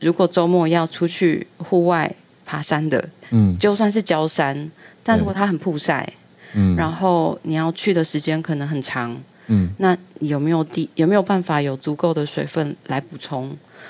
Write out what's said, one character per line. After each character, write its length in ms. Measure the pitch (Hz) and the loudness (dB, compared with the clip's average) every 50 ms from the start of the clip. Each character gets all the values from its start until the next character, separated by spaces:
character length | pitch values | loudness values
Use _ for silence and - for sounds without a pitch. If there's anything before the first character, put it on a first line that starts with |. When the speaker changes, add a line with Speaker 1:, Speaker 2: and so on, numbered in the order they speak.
Speaker 1:
如 120 | - 165 170 | 0 0 2
果 140 | - 190 | 2 2
周 200 | 170 - 185 170 | 2 2 2 2
末 220 | 170 180 180 165 160 | 4 4 4 4 4
要 180 | 165 170 160 | 2 2 2
出 200 | 160 - - 175 | 0 -2 -2 -4
去 400 | 170 170 - 196 170 156 - - - - | -4 0 0 0 2 2 0 -4 -8 -14
户 300 | - 170 - - 180 170 | -16 -6 0 2 2 4
外 280 | 175 175 165 151 151 - - - _ _ _ _ | 4 2 2 0 -2 -4 -10 -18 _ _ _ _
爬 160 | - - 151 | -12 -10 -10
山 280 | 147 - 160 151 156 156 | -4 -2 -2 0 0 0
的， 200 | 147 117 - - - - - - | 0 0 -2 -4 -10 -20 -6 0
Speaker 2:
嗯。 260 | - 113 104 95 90 87 | 4 4 4 4 4 2
Speaker 1:
就 160 | - 208 202 | 2 2 2
算 160 | 202 226 208 | 2 2 2
是 120 | 202 220 202 | 2 0 0
郊 260 | - 170 156 156 160 | 0 0 0 0 0
山， 420 | - - 156 139 139 143 147 156 - - - - - _ - | 0 0 -2 -2 -2 -4 -8 -10 -12 -18 -20 -20 -20 _ 0
但 160 | - - 180 | 2 2 2
如 60 | - | 2
果 80 | - 190 | 0 0
它 140 | 190 202 | 0 0
很 100 | 202 180 - | 0 0 -2
曝 200 | - 190 156 147 | -2 -2 -4 -2
晒， 260 | - - 156 131 - | 0 -2 -2 -2 -2
Speaker 2:
对。 100 | - - - _ _ _ _ - - - | -6 -12 -16 _ _ _ _ -20 -6 0
嗯。 220 | 104 98 95 175 | 2 2 4 4
Speaker 1:
然 140 | 165 165 160 | 2 0 -2
后 480 | 165 170 190 185 180 170 160 165 170 - - | -2 0 2 2 4 4 2 0 -2 -4 -4
你 120 | 165 156 | -4 -2
要 180 | 160 160 165 170 | -2 0 -2 -2
去 220 | - - 214 190 | -2 -2 0 2
的 100 | 170 160 | 2 0
时 160 | - - 151 | 0 -2 -4
间 200 | 147 - 156 160 160 | -2 -2 -2 -2 -2
可 120 | - 160 | -4 -4
能 120 | 143 143 147 | -4 -4 -4
很 120 | 156 139 131 | -4 -4 -6
长， 340 | - - 127 120 117 117 131 135 - _ _ - | -6 -6 -6 -6 -6 -8 -10 -14 -18 _ _ -4
Speaker 2:
嗯。 260 | - 110 101 92 87 98 - | 0 2 2 2 0 0 0
Speaker 1:
那 180 | 190 185 180 180 - - - - | 2 2 2 0 -2 -10 -10 -6
有 180 | 156 147 147 143 | -4 -2 -2 0
没 120 | 143 156 | 0 2
有 120 | 170 165 156 | 2 0 0
地-， 240 | 156 - - 160 - - | -2 -4 -4 -6 -4 0
有 120 | - 160 | 2 2
没 80 | 165 202 | 4 4
有 80 | 208 185 | 4 2
办 200 | 190 202 190 175 | 2 0 0 0
法 180 | - 160 147 | 0 0 0
有 160 | 143 143 135 | 0 -2 -4
足 200 | 135 - 156 151 | -4 -6 -6 -4
够 180 | 143 - 170 160 | 0 0 0 0
的 100 | 156 147 | 0 -2
水 200 | 147 - - 143 | -4 -4 -6 -6
分 320 | 147 - 165 156 147 143 - - | -4 -4 -4 -4 -4 -6 -10 -8
来 140 | - 135 135 | -6 -6 -6
补 160 | 139 - - 143 | -6 -8 -12 -16
充？ 380 | - - 151 131 131 135 147 147 - _ - - - - | -12 -8 -8 -8 -6 -8 -10 -14 -16 _ -20 -20 -8 -2